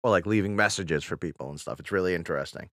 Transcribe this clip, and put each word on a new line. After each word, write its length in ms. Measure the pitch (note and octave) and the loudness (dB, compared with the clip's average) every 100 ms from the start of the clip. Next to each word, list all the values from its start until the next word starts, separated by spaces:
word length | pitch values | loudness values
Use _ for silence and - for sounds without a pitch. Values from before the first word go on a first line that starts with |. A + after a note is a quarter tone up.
or, 60 | B2 | 4
like, 160 | G2 F2+ | 4 4
leaving 280 | G#2+ G2 | 2 2
messages 480 | G2+ G#2 - F2 D2+ | 2 2 2 0 0
for 140 | - - | -2 -6
people 320 | E2+ - C2+ | -6 -6 -10
and 80 | D2+ | -10
stuff. 220 | - D2+ | -10 -10
It's 100 | D2+ | -2
really 240 | G2 F#2 | 0 2
interesting. 540 | F2 E2+ D2 C#2 B1 - | 0 -2 -4 -4 -10 -16